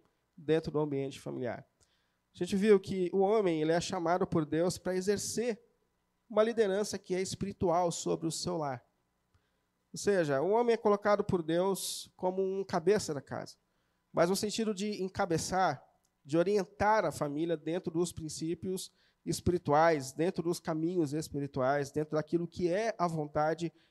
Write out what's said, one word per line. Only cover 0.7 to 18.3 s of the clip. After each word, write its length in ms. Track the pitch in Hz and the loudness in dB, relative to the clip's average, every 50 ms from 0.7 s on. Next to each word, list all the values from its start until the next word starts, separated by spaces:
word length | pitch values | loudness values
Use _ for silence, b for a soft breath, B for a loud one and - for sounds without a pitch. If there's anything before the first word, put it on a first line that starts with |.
do 100 | 147 147 | -2 -2
ambiente 380 | 156 147 139 135 135 139 131 - | -2 0 -2 -2 -4 -4 -8 -10
familiar. 480 | - 143 143 131 127 117 87 - - _ _ _ _ _ _ _ _ _ _ _ _ _ - | -10 -8 -6 -6 -4 -6 -6 -8 -12 _ _ _ _ _ _ _ _ _ _ _ _ _ -8
A 40 | - | -8
gente 160 | 175 180 202 | -4 -2 0
viu 240 | 190 196 220 208 190 | 2 6 6 6 6
que 300 | 196 - 190 190 180 170 180 | 4 0 -2 -2 -2 0 2
o 60 | 196 | 2
homem, 420 | 190 196 220 226 202 180 165 156 | 4 4 4 4 2 2 2 2
ele 100 | 156 160 | 2 2
é 80 | 165 175 | 2 2
chamado 460 | 170 - 190 185 165 165 175 180 180 | 0 -2 -4 -2 0 0 2 2 0
por 180 | 180 180 170 156 | 0 0 0 0
Deus 320 | 143 151 156 170 180 - | 0 0 0 0 0 -2
pra 180 | - - 180 185 | -2 -4 -4 -4
exercer 640 | 185 185 202 202 190 - - - 214 226 247 208 - _ _ _ _ _ _ _ _ _ _ _ _ _ - | -2 0 0 -2 -2 -2 -4 -4 -2 -2 -2 -2 -6 _ _ _ _ _ _ _ _ _ _ _ _ _ -2
uma 140 | 220 208 | 2 2
liderança 560 | 220 233 226 226 220 190 190 202 214 - - 190 | 4 4 4 2 2 2 2 0 -2 -2 -4 -8
que 160 | - - 185 | -6 -4 -4
é 80 | 180 | -2
espiritual 680 | 190 - - - - 202 196 - 196 175 160 180 180 - | -2 -4 -6 -6 -6 -6 -4 -2 0 2 2 2 2 0
sobre 360 | 165 - - 180 170 165 165 | -2 -2 -2 -2 -2 -2 -2
o 60 | 165 | -4
seu 260 | - - - 175 180 165 | -4 -4 -4 -4 -4 -4
lar. 260 | 147 139 127 123 _ _ _ _ _ _ _ _ _ _ _ _ _ _ _ _ _ _ _ _ _ _ | -4 -4 -6 -8 _ _ _ _ _ _ _ _ _ _ _ _ _ _ _ _ _ _ _ _ _ _
Ou 60 | - 165 | -10 -4
seja, 440 | - 202 202 185 165 147 139 135 | 0 0 2 2 2 2 2 2
o 80 | 156 185 | 2 2
homem 240 | 214 233 240 233 226 | 2 2 4 2 2
é 20 | |
colocado 460 | 220 - 214 202 202 - 208 208 196 | 2 4 2 2 2 4 2 2 2
por 180 | 202 - 196 175 | 2 0 -2 -2
Deus 720 | 160 156 165 175 185 196 190 - - - - - - - _ | 0 0 0 2 2 0 -2 -4 -4 -8 -8 -10 -12 -16 _
como 260 | - 180 185 185 185 | -4 -4 -2 -2 -2
um 220 | 196 190 190 196 190 | -2 -2 -2 -4 -4
cabeça 500 | - - 175 156 180 214 202 - - 151 | -2 -4 0 2 2 2 2 0 -4 -6
da 60 | 135 | -8
casa, 340 | - - 123 113 98 - - _ _ _ _ _ _ _ _ _ _ _ | -8 -8 -10 -10 -10 -12 -16 _ _ _ _ _ _ _ _ _ _ _
mas 160 | - 165 170 170 | 2 2 2 2
no 60 | 196 | 2
sentido 400 | - 220 208 - - 220 208 208 | 0 -2 -4 -2 -2 -2 -2 -2
de 260 | 180 202 214 208 196 | -2 -4 -4 -4 -4
encabeçar, 800 | 185 185 - - 202 180 165 156 165 - 180 185 190 165 139 - - _ _ _ _ _ _ _ - | -6 -4 -2 -2 0 0 0 -2 -2 0 0 2 2 2 0 -2 -8 _ _ _ _ _ _ _ -8
de 120 | 139 143 | 0 2
orientar 680 | 165 175 196 208 208 202 - - - 196 208 220 214 180 | 2 2 4 2 0 0 -2 -2 0 2 4 4 4 2
a 80 | 151 | 0
família 440 | 139 - 156 147 143 151 165 170 165 | -2 -2 -4 -4 -2 -2 -2 -2 -2
dentro 360 | 151 - 156 165 185 - 180 | -2 -2 -4 -4 -4 -4 -4
dos 180 | 160 165 180 175 | -2 -2 -2 -2
princípios 800 | - - 160 151 | -4 -8 -10 -10